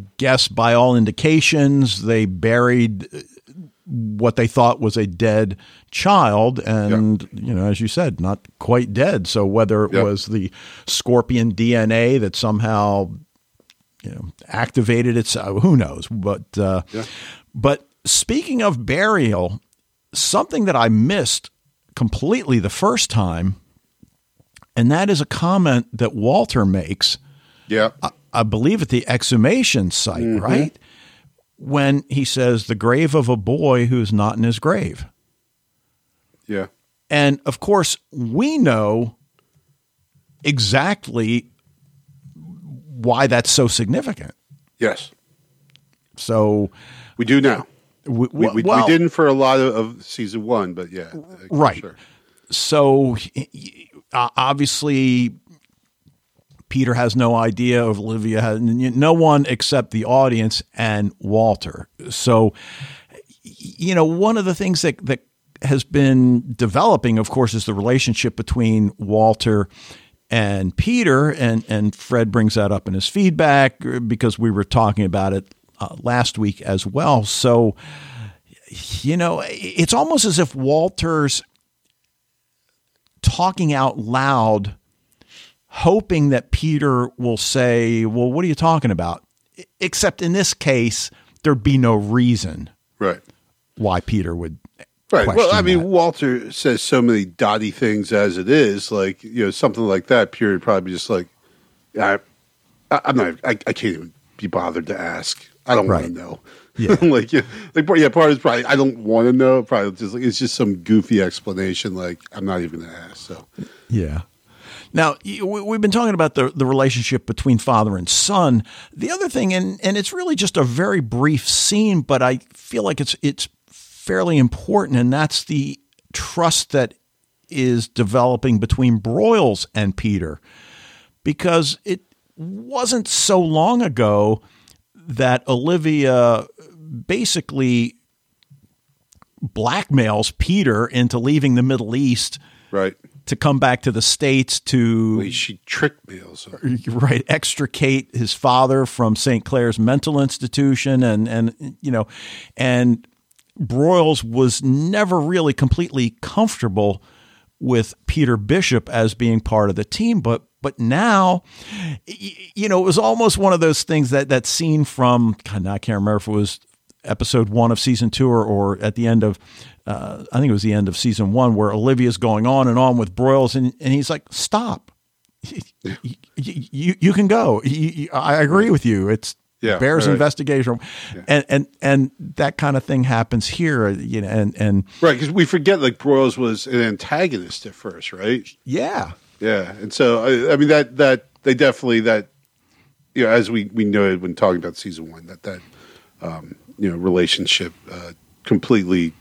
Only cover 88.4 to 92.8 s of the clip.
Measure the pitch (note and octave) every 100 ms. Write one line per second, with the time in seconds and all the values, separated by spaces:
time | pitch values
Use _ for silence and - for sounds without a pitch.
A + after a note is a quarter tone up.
88.4 | F3+ D3 E3 D#3+ C3 F2 E2+ E2+ _ _
89.4 | _ - - _ - - G3+ - E3+ F#3
90.4 | F#3+ - D3+ C3 A#2 - - - _ _
91.4 | D#3 C3 A#2+ C3+ B2 G#2+ G#2 A#2+ B2 A2+
92.4 | F#2 D#2 - _